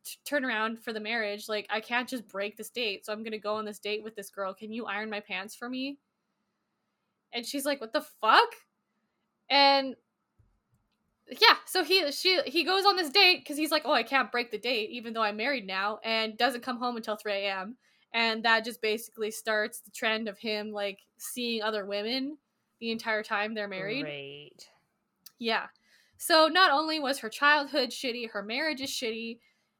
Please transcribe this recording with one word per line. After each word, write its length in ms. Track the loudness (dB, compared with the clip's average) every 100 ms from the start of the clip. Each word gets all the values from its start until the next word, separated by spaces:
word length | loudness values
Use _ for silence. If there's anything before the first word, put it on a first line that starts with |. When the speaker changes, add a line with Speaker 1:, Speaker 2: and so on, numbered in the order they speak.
Speaker 1:
t-, 140 | -16 -14 -2
turnaround 540 | -2 0 0 -2 -4
for 100 | -6
the 80 | -6
marriage, 480 | -4 -2 -2 -4 -4
like, 180 | -4 -2
I 100 | -4
can't 280 | 0 0 0
just 200 | -6 -8
break 280 | -6 -6 -6
this 140 | -10
date, 340 | -4 -4 -4 -6
so 60 |
I'm 100 | -8
gonna 160 | -6 -6
go 160 | -2 -2
on 80 |
this 140 | -4 -8
date 240 | -4 -4
with 120 | -6
this 160 | -12 -12
girl. 220 | -6 -6
Can 180 | -6 -10
you 120 | -8 -6
iron 220 | -6 -6
my 100 | -8
pants 340 | -6 -8 -8
for 140 | -12 -10
me?" 300 | -6 -6 -8 _ _ _ _ _ _ _ _ _ _ _ _ _
And 140 | -10 -6
she's 180 | -4
like, 160 | -4 -4
"What 120 | -4
the 100 | -4
fuck?" 520 | -6 -2 6 6 6 0 _ _ _ _ _ _ _ _ _
And 480 | 6 8 6 2 -8 _ _ _ _ _ _ _ _ _ _ _ _ -18
yeah, 280 | 4 6 6 2
so 160 | -2
he, 280 | 2 2 2
she, 300 | 0 2 2
he 220 | 2 0
goes 200 | 2 4
on 120 | 4 4
this 140 | 2
date 340 | 6 6 6 0
'cause 100 | -4
he's 140 | 0
like, 120 | 0 2
"Oh, 60 |
I 100 | 2
can't 280 | 2 0 2
break 200 | -2 -4
the 80 | -6
date, 320 | -2 -2 -4
even 240 | -8 -8
though 80 | -2
I'm 140 | -2 0
married 280 | -2 -2 -2
now," 320 | -2 -2 -4
and 320 | -2 -2 -2 0
doesn't 240 | 0 0
come 140 | -6 -4
home 180 | -4 -4
until 200 | -6 -6
three 160 | -2
A 180 | -2 -2
M. 280 | -4 -6 -12 _ _ _
And 320 | -2 0 2
that 200 | 4 4
just 160 | 2 -4
basically 500 | -2 -2 -6 -8 -6
starts 480 | -4 -2 0 -2 -6
the 100 | -16
trend 380 | -4 -2 0 -4
of 100 | -6
him, 320 | -4 -4 -4
like, 300 | -4 -4 -6 _ _
seeing 460 | -10 -4 -2 0
other 220 | 0 -2
women 540 | -2 -2 -2 -2 -4 -8 _ _ _ _
the 140 | -4
entire 320 | -4 -2 -2
time 300 | 0 -2 -2
they're 120 | -4 -6
married. 360 | -6 -4 -4
Speaker 2:
Great. 680 | -4 -8 -10 -14 -18 -20 -20 _ _ _ _ _ -20 _
Speaker 1:
Yeah. 280 | -2 -2 -4 _ _ _ _ _
So 300 | 4 6 6
not 240 | 6 6
only 300 | 6 2 -2
was 180 | -2 -2
her 100 | -6
childhood 600 | 2 4 4 4 0 -2
shitty, 400 | -2 -4 -4 -6
her 120 | -8
marriage 380 | -6 -2 -2 -2
is 100 | -4
shitty, 500 | -4 -6 -6 -8 -12 _ _ _ _